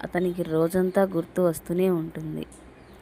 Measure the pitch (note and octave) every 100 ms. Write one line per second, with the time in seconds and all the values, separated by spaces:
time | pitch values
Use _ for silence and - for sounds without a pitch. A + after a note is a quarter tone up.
0 | - F3 F3+ F3 E3 D#3+ E3 F#3 F#3 F#3
1 | F#3+ E3+ E3 - F3+ D#3+ - F3 F#3+ E3+
2 | D#3+ D#3+ D#3 D#3 D#3 - - - - -